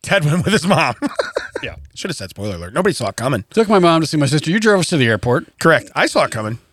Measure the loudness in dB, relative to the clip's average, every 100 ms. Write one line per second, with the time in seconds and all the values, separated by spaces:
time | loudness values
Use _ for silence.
0 | 0 0 2 0 2 0 2 2 2 -2
1 | -6 -4 -6 -6 -10 -10 -10 -12 -18 -12
2 | -10 -8 -10 -10 -8 -8 -6 -2 0 0
3 | -6 -4 -2 -2 -2 0 2 4 4 4
4 | 2 0 0 0 0 2 4 2 2 2
5 | 2 2 2 0 -2 _ 2 2 0 -2
6 | 0 2 0 -2 -6 -8 _